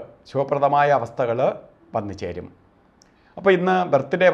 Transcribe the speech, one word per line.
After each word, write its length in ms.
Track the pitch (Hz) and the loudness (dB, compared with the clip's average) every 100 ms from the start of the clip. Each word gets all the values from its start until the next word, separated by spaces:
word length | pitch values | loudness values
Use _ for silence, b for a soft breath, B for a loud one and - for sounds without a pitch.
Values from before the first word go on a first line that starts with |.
| - - - | -4 -18 -8
ശുഭപ്രദമായ 600 | 135 135 143 139 143 147 135 | -6 -2 0 2 2 2 2
അവസ്ഥകൾ 400 | 117 - 120 117 147 - - _ _ 113 | -2 -4 -2 0 0 -2 -14 _ _ -8
വന്നു 200 | 101 95 | -6 -10
ചേരും. 260 | 92 87 - - _ _ _ _ b b b - | -10 -10 -14 -20 _ _ _ _ b b b -4
അപ്പോൾ 140 | 190 180 | 2 2
ഇന്ന് 180 | 185 185 175 | 2 0 2
ബർത്ത്ഡേ 340 | 139 135 185 180 | 0 0 2 4